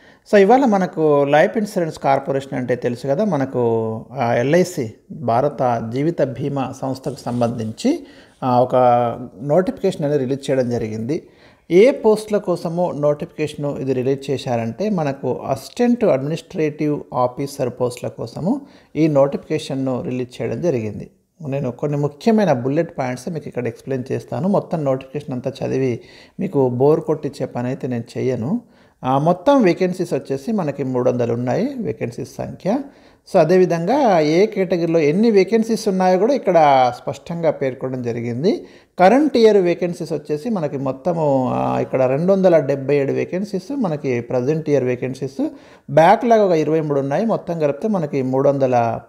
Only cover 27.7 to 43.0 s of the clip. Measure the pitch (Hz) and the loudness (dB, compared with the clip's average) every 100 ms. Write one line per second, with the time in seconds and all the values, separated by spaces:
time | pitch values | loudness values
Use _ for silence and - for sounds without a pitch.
27.7 | 135 135 120 113 117 123 127 117 240 - | -6 -6 -6 -6 -4 -4 -2 -2 -4 -6
28.7 | _ _ _ 127 135 156 180 - 277 190 | _ _ _ -2 2 2 2 4 4 4
29.7 | 170 185 180 170 139 - 135 233 214 151 | 4 0 -2 -4 -4 -4 -6 -4 -2 -4
30.7 | 139 131 127 123 123 120 117 123 135 254 | -4 -4 0 0 0 0 -2 -2 -2 -2
31.7 | 269 202 - 120 - - - 127 - 175 | -4 -8 -6 -8 -8 -12 -10 -10 -6 -2
32.7 | 262 277 - _ _ - 190 156 185 180 | -2 -4 -16 _ _ 0 2 4 4 4
33.7 | 170 175 277 254 175 151 165 214 190 175 | 2 0 2 4 4 4 2 2 0 -2
34.7 | 180 170 165 147 175 233 202 185 226 226 | 0 0 2 2 4 4 4 4 2 0
35.7 | 220 214 190 185 185 220 277 - 170 147 | -2 -2 2 2 4 2 0 2 4 6
36.7 | 135 123 117 - 139 - 170 160 139 135 | 6 4 0 -8 -10 -10 -2 -2 0 -4
37.7 | 127 131 131 120 120 117 120 180 339 - | -4 -6 -6 -4 -4 -6 -2 -2 -2 -6
38.7 | - _ - 185 262 302 247 220 208 175 | -20 _ 4 6 6 4 4 6 6 4
39.7 | 170 175 175 165 151 - 151 240 208 147 | 0 -4 -4 -6 -6 -4 -6 -4 -4 -4
40.7 | 143 135 135 185 170 151 135 123 127 131 | -4 -4 -4 -2 0 2 2 2 0 0
41.7 | 127 - 135 127 139 180 196 185 165 139 | -2 0 2 2 2 2 4 6 4 2
42.7 | 139 131 147 | -2 0 0